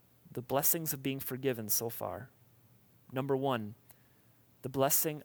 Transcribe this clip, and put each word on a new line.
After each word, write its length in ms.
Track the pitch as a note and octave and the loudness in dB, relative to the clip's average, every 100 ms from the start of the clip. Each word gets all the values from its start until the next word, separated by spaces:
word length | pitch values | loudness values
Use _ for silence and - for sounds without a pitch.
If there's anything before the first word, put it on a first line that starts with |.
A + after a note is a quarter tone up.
| _ _ - | _ _ -10
the 100 | B2+ | -8
blessings 520 | B2 C3 - E3+ D#3 | 0 2 4 2 0
of 100 | C#3 | -2
being 160 | C3+ C3+ | -2 -2
forgiven 500 | - B2+ C3+ A#2 G#2+ | -4 0 0 0 0
so 200 | - A#2 | 0 0
far. 400 | - G#2 F2+ C3 _ _ _ _ _ _ - - | -4 -6 -6 -12 _ _ _ _ _ _ -20 -6
Number 240 | B2+ C#3 C3+ | -4 0 2
one, 400 | C#3 A#2+ G#2 A#2 - - _ _ _ _ _ - | 2 0 -2 -10 -20 -20 _ _ _ _ _ -10
the 80 | C3+ | -4
blessing 520 | C3+ C3+ - D#3+ D3+ | 2 4 4 2 -4